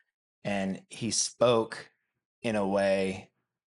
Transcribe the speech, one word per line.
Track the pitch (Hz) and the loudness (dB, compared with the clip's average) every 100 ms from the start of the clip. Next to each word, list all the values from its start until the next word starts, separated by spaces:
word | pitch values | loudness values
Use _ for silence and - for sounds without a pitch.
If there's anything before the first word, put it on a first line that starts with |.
| _ _ _ _ | _ _ _ _
And | - 101 95 95 - | -6 -4 -4 -6 -12
he | - 113 | -8 -4
spoke | - - - 117 117 113 - - _ _ _ _ _ | -2 -4 2 4 4 0 -6 -16 _ _ _ _ _
in | 120 107 | -4 -2
a | 98 | 0
way | 98 98 98 95 - - _ _ _ | 2 2 2 0 -4 -12 _ _ _